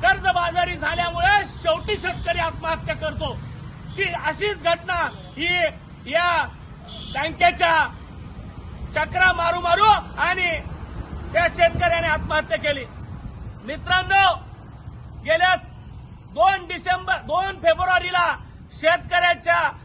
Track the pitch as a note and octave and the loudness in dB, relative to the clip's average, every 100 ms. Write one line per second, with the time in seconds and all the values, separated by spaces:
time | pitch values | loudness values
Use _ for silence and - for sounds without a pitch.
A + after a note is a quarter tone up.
0 | F4+ F#4+ F#4 F4+ E4+ E4+ F4 F4 D4+ E4+ | 4 4 2 2 2 0 0 -2 -2 0
1 | F4 E4+ F4+ G4+ G4 - E4+ E4 - G4+ | -2 2 4 4 2 -4 0 0 0 -2
2 | F4 E4+ E4+ E4+ E4 D#4+ E4 D#4+ - D4+ | -2 -4 -4 -2 -2 -2 -4 -4 -4 -4
3 | D#4 D4+ D4 A3 - - - - - - | -4 -4 -6 -6 -10 -12 -14 -14 -12 -4
4 | F#4+ E4 D4 D4+ G#4 F#4+ E4+ E4+ - F4 | -2 0 -2 0 -2 0 0 0 0 -2
5 | D4 C4+ - - E4+ F4+ D#4+ - - - | -2 -6 -14 -6 -2 0 0 -2 -18 -16
6 | A#3+ D#4 F4 E4 C4+ - - - - - | -2 2 2 2 -2 -8 -16 -16 -16 -14
7 | - C4 D#4 E4 F4 F4 E4+ D#4+ C#4 - | -10 -4 -4 4 2 4 4 4 2 -4
8 | - - - - - - - - - D4+ | -16 -16 -14 -14 -14 -14 -14 -12 -6 -4
9 | D#4+ F4+ F#4 F4 E4+ F4 F4 F4 G#4+ G4 | -2 4 4 4 0 0 2 6 6 6
10 | - - D#4+ F#4 F4+ D#4 - - - - | 2 -2 0 0 0 -2 -6 -10 -10 -10
11 | - - - D#4 E4+ - E4+ E4+ F4 E4+ | -10 -10 -2 2 2 4 4 4 2 2
12 | E4 D#4 - D#4 D#4 D#4+ D4 C#4+ A#3 - | 2 0 0 0 0 -2 0 -4 -6 -12
13 | - - - - - - G#3+ D#4 - F#4 | -14 -12 -12 -12 -14 -12 -10 -10 0 2
14 | F#4 G4 F#4+ D4+ - - - - - - | 4 6 6 4 -6 -16 -16 -16 -16 -14
15 | - - - E4 F4+ F4+ - - - - | -14 -12 0 4 4 2 -2 -16 -16 -16
16 | - - - C#4+ F#4 G4 F4 F4+ F4+ F#4 | -18 -18 -12 4 4 4 -4 -6 0 -2
17 | F#4 E4+ - E4 G4 F#4 E4 D#4+ F#4 F4+ | 0 -2 0 0 0 2 2 4 4 2
18 | F4 F4+ E4+ C4 - - - - D#4 E4+ | 2 2 2 0 -10 -18 -18 0 2 2
19 | - F4 F4 F4 E4+ E4+ D4+ - | 2 2 4 2 2 2 2 -4